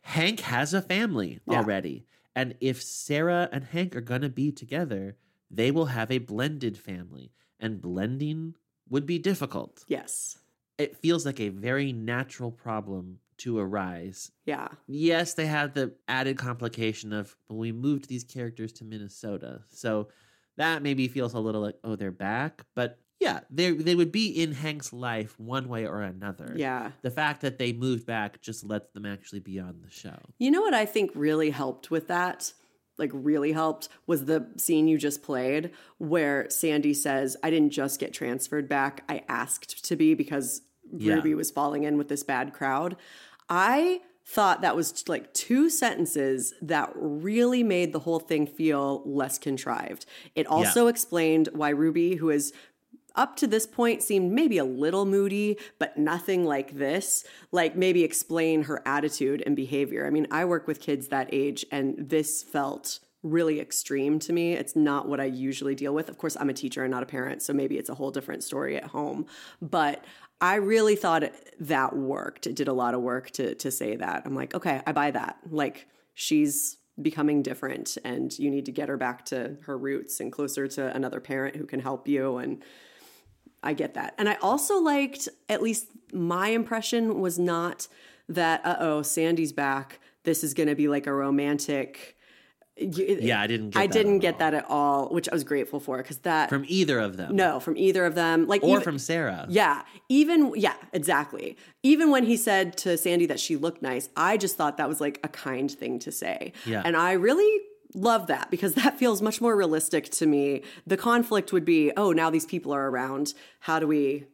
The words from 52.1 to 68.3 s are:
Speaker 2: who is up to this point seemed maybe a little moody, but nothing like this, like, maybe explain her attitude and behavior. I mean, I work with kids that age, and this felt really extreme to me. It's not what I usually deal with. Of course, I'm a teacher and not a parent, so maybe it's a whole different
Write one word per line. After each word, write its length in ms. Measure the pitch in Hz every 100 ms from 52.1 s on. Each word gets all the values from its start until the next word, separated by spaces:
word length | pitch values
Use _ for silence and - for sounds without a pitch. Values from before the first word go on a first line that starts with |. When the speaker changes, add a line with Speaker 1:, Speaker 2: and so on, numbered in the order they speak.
| 180
Speaker 2:
who 140 | 160
is 220 | 147 143 - - _ _ - _ -
up 200 | 277 -
to 100 | 269
this 200 | 220 220
point 360 | - 233 233
seemed 300 | - 196 180
maybe 260 | 220 320 196
a 60 |
little 400 | 131 127 147 190
moody, 520 | 196 196 196 196 208 208 - _
but 180 | - -
nothing 480 | 151 170 175 185
like 320 | 170 139 139 143
this, 440 | 139 170 196 - - - -
like, 240 | 180 165 165
maybe 260 | 185 175
explain 600 | 156 - - 165 160 160
her 180 | 147 147 -
attitude 540 | 143 151 - 135 143 -
and 80 |
behavior. 500 | 143 131 143 139 - 143
I 40 |
mean, 160 | 151 151
I 120 | 151 175
work 200 | 170 -
with 140 | 151
kids 280 | - 143 123
that 200 | 135 127
age, 340 | 139 139 131 -
and 240 | 143 135 - 139
this 340 | 156 151 -
felt 560 | - 151 139 143 - - _ _
really 380 | 165 165 165 151
extreme 580 | - - - 139 139 156
to 140 | 151
me. 220 | 170 170
It's 200 | 170 135
not 320 | - 151 143 -
what 140 | 139
I 40 | 139
usually 480 | 127 135 135 139 135
deal 180 | 143
with. 140 | 147 160
Of 100 | -
course, 180 | 160 -
I'm 100 | 143
a 40 |
teacher 280 | 135 131 123
and 80 | 131
not 120 | 127
a 20 | 123
parent, 340 | 135 131 139
so 100 | -
maybe 260 | 143 135 -
it's 100 | -
a 60 |
whole 160 | 131 139
different 320 | 139 135